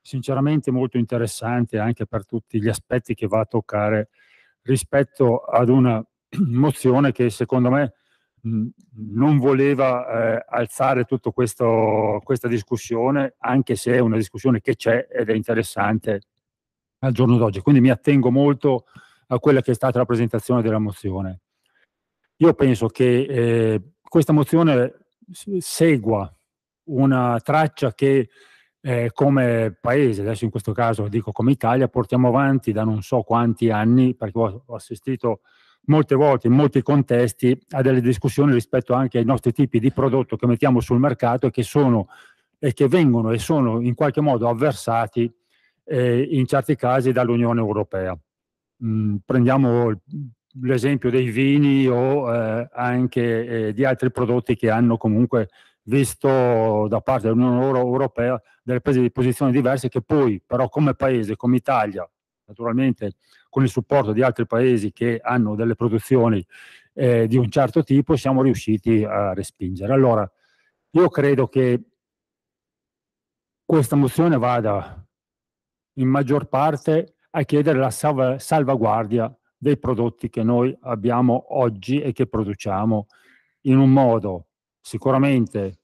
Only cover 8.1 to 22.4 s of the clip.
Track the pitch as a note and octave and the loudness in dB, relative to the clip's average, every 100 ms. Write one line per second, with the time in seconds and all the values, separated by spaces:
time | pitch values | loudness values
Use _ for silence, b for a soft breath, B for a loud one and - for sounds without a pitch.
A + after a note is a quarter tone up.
8.1 | _ _ _ A2+ A2 A2+ - _ A2 G#2+ | _ _ _ -6 -4 -6 -10 _ -18 -8
9.1 | G#2 C#3+ C#3+ B2+ C3+ C#3 C3+ C3 B2 B2+ | -2 2 2 2 2 2 2 0 -2 -4
10.1 | A#2 A2+ A2+ - A#2+ A#2 - C3 B2+ A#2 | -2 -2 -2 -4 -6 -6 -2 0 0 -2
11.1 | C3 - A#2 B2 - A#2 A2+ A2 G#2+ G#2+ | -4 -4 -2 -4 0 0 2 2 0 -2
12.1 | G#2+ - C3 A#2+ A#2 - A#2 - A#2 B2 | -4 -4 -4 -2 -4 -4 -8 -4 -2 0
13.1 | C#3+ C3+ _ A#2 C3 B2+ A2 - B2 A#2 | 0 -4 _ -2 -2 0 -4 0 0 2
14.1 | A2 G#2+ A2 C3 A2+ - B2 A#2 A#2 - | 0 -4 -4 0 0 -2 -2 0 -2 -2
15.1 | A#2+ A2 A2 G#2 A2+ G#2+ - G2+ G#2+ - | -6 -2 -2 -2 -4 -4 -4 -2 -2 -4
16.1 | G2+ _ _ _ _ _ _ _ _ C3+ | -6 _ _ _ _ _ _ _ _ -4
17.1 | A#2+ B2+ A#2+ A2+ F#2+ A#2 C#3+ B2+ A#2+ - | 0 2 4 2 -2 2 4 6 2 2
18.1 | C#3+ B2+ C3 C#3+ C#3 D3 B2+ b b b | 2 2 2 2 2 0 -2 b b b
19.1 | b b B2+ D3 C3+ B2+ A#2 C3 A#2+ B2 | b b -2 2 2 2 -2 -2 -2 0
20.1 | A#2 A#2 A2+ - B2 A2 A2 G#2 G2 G2+ | 0 -2 -4 -2 0 0 -2 -4 -6 -8
21.1 | F#2+ F#2+ F2+ _ _ _ _ _ _ _ | -6 -8 -12 _ _ _ _ _ _ _
22.1 | _ _ _ | _ _ _